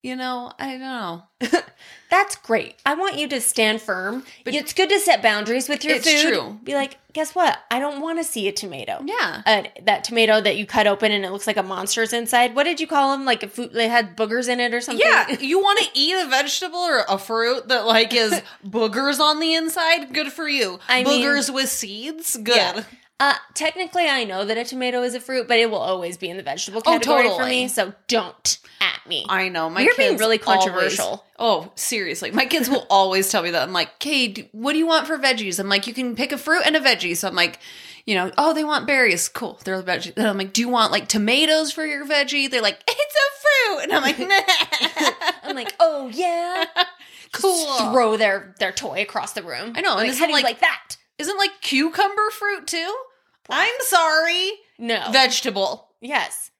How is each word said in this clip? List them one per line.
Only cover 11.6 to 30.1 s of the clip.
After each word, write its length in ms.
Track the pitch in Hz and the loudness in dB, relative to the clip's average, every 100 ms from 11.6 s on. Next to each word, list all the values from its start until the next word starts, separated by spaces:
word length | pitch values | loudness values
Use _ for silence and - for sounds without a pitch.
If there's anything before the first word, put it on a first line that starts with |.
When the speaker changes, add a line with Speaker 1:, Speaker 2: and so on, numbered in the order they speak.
Speaker 2:
monster's 500 | 190 185 190 - 220 | -2 -4 -4 -2 -2
inside. 440 | 233 233 240 247 233 | -2 0 2 2 2
What 80 | |
did 160 | 311 320 | 0 -2
you 80 | 311 | 0
call 240 | 302 269 | 2 2
'em? 100 | 269 | 0
Like 200 | 269 226 | 0 -2
a 40 | 208 | -2
food, 240 | - 240 | -10 -6
they 140 | 226 226 | -2 2
had 300 | 240 214 175 | 2 0 -4
boogers 320 | 220 233 247 | -2 -2 -2
in 100 | 247 | 0
it 160 | 240 | 0
or 60 | 240 | -2
something? 260 | 240 277 605 | -4 2 4
Speaker 1:
Yeah. 300 | 466 - 269 | 4 2 -2
You 240 | 269 359 | 0 2
wanna 200 | 392 403 370 | 4 2 0
eat 200 | - 294 | 0 0
a 120 | 370 320 | 0 0
vegetable 540 | 262 285 - 370 349 | 0 0 -4 -6 -4
or 240 | 349 262 196 | 0 0 0
a 80 | 196 | -2
fruit 520 | - 226 233 247 220 | -2 -2 0 -2 0
that, 180 | 247 220 | 0 4
like, 260 | 226 233 | 4 4
is 300 | 240 220 330 - | 2 2 0 -4
Speaker 2:
<laughs> 140 | - 196 | -18 -6
Speaker 1:
boogers 540 | 220 220 208 277 269 | -2 0 0 0 2
on 180 | 302 302 | 2 2
the 160 | 320 | 0
inside? 580 | 320 320 339 330 339 277 | 0 -2 -2 2 0 0
Good 200 | 262 285 | -4 -4
for 160 | 277 311 | -6 -4
you. 320 | 277 196 185 - | -2 -2 -4 0
Speaker 2:
I 160 | 254 | 2
mean 180 | 254 254 | 4 4
Speaker 1:
Boogers 260 | 277 285 262 | 4 2 0
with 140 | 269 262 | -2 -2
seeds? 680 | - 208 208 269 320 330 240 | -4 -8 -10 -10 -8 -6 -6
Good. 200 | 214 233 | 2 2
Speaker 2:
Yeah. 260 | 180 185 214 - _ _ | 2 -4 -10 -20 _ _
Uh, 140 | 277 - - | 2 2 -4
technically, 540 | - 311 339 349 359 330 | -4 -4 -2 -4 0 0
I 160 | 269 | 0
know 200 | 220 185 202 | -2 -4 -2
that 100 | 220 | -4
a 80 | |
tomato 380 | 240 254 247 247 | -4 -4 -2 -2
is 120 | 247 | -2
a 60 | 240 | -4
fruit, 260 | 240 262 233 | -4 -4 2
but 120 | 233 | 2
it 120 | 226 | 2
will 80 | 208 | 0
always 380 | 127 185 175 180 | -2 -2 -4 -8
be 140 | 180 | -10
in 80 | 185 | -8
the 40 | |
vegetable 380 | 151 156 202 208 269 | -8 -6 -6 0 2
Speaker 1:
Oh, 60 | |
Speaker 2:
category 320 | 330 269 285 | 2 4 4
for 40 | 240 | 4
Speaker 1:
totally. 160 | 185 254 | 2 0
Speaker 2:
me, 180 | 254 254 | -2 -2
so 240 | 233 190 - - | -2 -4 -6 -2
don't 500 | 233 190 - - - - - | -2 -2 -6 -4 -4 -8 -2
at 260 | 196 - - | -2 -2 -8
me. 200 | - - | -8 -2
Speaker 1:
I 220 | 190 185 | -2 0
know. 180 | 175 165 | -2 -2
My 140 | 180 | 2
Speaker 2:
You're 120 | 269 494 | 2 4
being 140 | - | 2